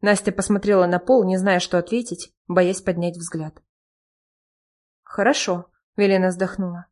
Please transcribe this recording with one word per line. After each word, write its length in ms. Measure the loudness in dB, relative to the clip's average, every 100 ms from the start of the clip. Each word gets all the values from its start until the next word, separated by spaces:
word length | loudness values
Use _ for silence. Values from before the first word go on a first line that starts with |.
Настя 320 | 2 2 0
посмотрела 540 | -4 0 0 4 4 4
на 120 | 0
пол, 260 | 2 2
не 120 | 4 0
зная, 240 | 2 0
что 180 | 0 -2
ответить, 560 | -2 -4 -4 -12 -14 _ _
боясь 340 | 2 2 0
поднять 340 | -4 -4 -4 -6
взгляд. 460 | -10 -10 -10 -14 _ _ _ _ _ _ _ _ _ _ _ _ _ _
"Хорошо", 640 | _ -2 0 0 0 -4 -6 _ _ 0
Велена 320 | 2 4 2
вздохнула. 580 | 0 -4 -4 -6 -8 -14